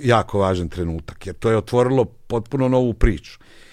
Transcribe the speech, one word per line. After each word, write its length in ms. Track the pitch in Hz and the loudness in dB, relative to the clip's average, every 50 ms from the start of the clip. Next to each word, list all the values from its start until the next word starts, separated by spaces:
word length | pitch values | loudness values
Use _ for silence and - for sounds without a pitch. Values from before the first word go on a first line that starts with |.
jako 380 | - 123 120 110 98 - - 104 | 0 2 2 2 2 0 -2 0
važan 300 | 98 95 95 90 87 82 | 0 0 0 0 -4 -6
trenutak, 580 | - 90 87 82 80 80 80 - - - - 95 | -6 -6 -6 -6 -6 -8 -10 -12 -16 -14 -14 -14
jer 80 | 87 | -10
to 140 | - - 117 | -4 -2 0
je 60 | 113 107 | 0 0
otvorilo 480 | 104 - - 123 123 127 135 135 117 | 0 0 0 2 2 4 2 2 0
potpuno 640 | - - - - - - 117 107 - - 135 131 127 | 0 -4 -10 -10 -6 -6 -4 -4 -4 -2 -2 0 2
novu 260 | 127 127 127 123 110 | 2 2 2 0 2
priču. 460 | - - 117 98 78 - - - - - - - - - - | 2 2 2 2 0 -6 -14 -20 -20 -20 -20 -20 -20 -20 -20